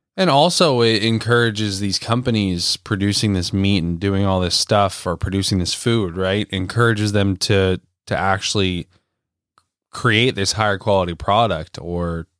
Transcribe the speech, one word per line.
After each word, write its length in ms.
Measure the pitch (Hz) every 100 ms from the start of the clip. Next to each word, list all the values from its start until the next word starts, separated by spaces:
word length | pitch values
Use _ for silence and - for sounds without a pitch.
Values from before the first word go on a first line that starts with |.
| _ -
And 140 | 185
also, 520 | 139 170 - 170 123
it 220 | 117 110
encourages 760 | 113 113 110 120 117 107 107 98
these 180 | 101 92
companies 800 | - 117 127 110 98 87 - -
producing 560 | - 101 101 101 107
this 200 | 95 85
meat 300 | 98 98 98
and 160 | 85 85
doing 260 | 98 98 98
all 140 | 92
this 160 | 90 -
stuff 500 | - 104 98 - 92
or 100 | 82
producing 420 | - - 98 95
this 140 | 85 -
food, 420 | 123 117 92 87
right? 300 | 95 101 -
Encourages 600 | 95 90 117 117 107 107
them 260 | 101 98 90
to, 420 | - 98 95 92 - _ -
to 100 | 90
actually 720 | 95 95 - 107 95 87 - _ _ _ _ _ _ _ _ _ _
create 440 | - 123 110 123 98
this 180 | 98
higher 240 | 101 107 95
quality 360 | 110 98 90
product 640 | 82 - 104 113 80 78 -
or, 460 | 85 87 85 82 80